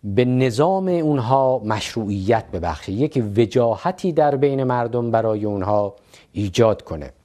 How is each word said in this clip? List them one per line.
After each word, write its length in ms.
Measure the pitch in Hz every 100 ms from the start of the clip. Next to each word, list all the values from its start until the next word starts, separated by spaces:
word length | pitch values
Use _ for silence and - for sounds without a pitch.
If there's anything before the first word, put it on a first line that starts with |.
به 220 | 104 101 123
نظام 600 | 127 131 110 156 190 190
اونها 720 | 175 156 143 117 135 131 131 107
مشروعیت 800 | 107 - - 104 101 95 113 -
ببخشه، 380 | 92 82 80 -
یک 320 | 98 147 139 107 101
وجاهتی 720 | 113 127 117 107 175 190 190
در 240 | 156 147 139
بین 280 | 143 135
مردم 480 | 131 123 120 120 120
برای 340 | 113 113 107 107
اونها 500 | 101 92 104 101 - _ - _
ایجاد 480 | 101 101 90 113 104
کنه. 300 | - 80 69 _